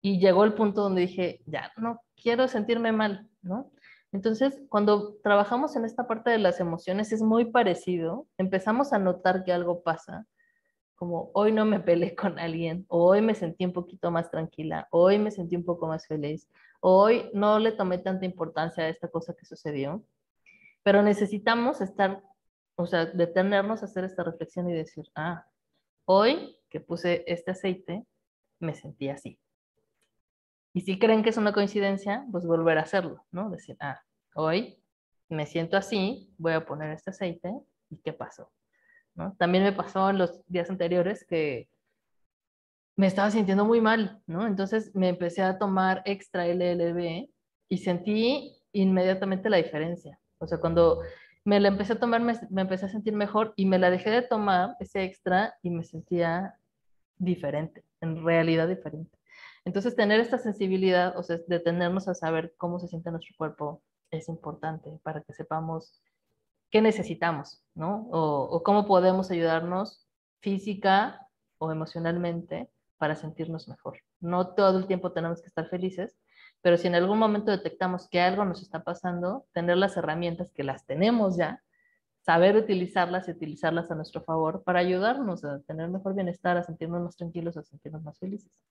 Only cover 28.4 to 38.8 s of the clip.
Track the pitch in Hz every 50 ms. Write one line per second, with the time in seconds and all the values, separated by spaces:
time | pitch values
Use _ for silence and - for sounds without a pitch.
28.4 | _ _ _ _ 170 160 151 - - 147 151 _ 139 135 143 143 - 104 - _
29.4 | _ _ _ _ _ _ _ _ _ _ _ _ _ _ _ _ _ _ _ _
30.4 | _ _ _ _ _ _ _ 180 180 196 190 190 - 220 220 220 214 226 220 226
31.4 | 214 208 202 208 202 202 202 208 202 196 196 190 196 202 202 240 285 254 196 175
32.4 | 170 165 165 165 165 165 160 156 156 - - 196 180 156 - - _ _ - 175
33.4 | 208 220 180 - - - - _ - 143 131 - _ _ _ _ _ _ _ 151
34.4 | 156 160 165 196 240 - - _ _ _ _ _ _ _ _ _ _ _ 165 156
35.4 | 151 147 - 165 165 165 - 196 190 - 233 202 185 202 262 - - _ _ _
36.4 | 165 165 160 160 160 - - 147 156 151 156 160 _ - 185 - 202 175 165 170
37.4 | - 175 208 285 - _ _ _ _ _ 160 - _ - - - - - - -
38.4 | - _ _ _ _ _ _ _